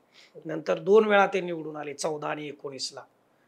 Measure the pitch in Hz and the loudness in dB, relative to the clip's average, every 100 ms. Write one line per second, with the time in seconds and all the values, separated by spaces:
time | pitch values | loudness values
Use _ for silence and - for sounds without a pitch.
0 | _ _ - 165 160 156 156 175 160 214 | _ _ -20 -16 -8 -6 -2 -2 4 6
1 | 214 202 196 196 175 165 156 151 147 139 | 6 6 4 2 -4 -6 -8 -10 -10 -6
2 | 165 151 151 151 147 - 143 135 - 131 | -6 -4 -6 -6 -8 -10 -12 -8 -10 -10
3 | - _ _ _ | -18 _ _ _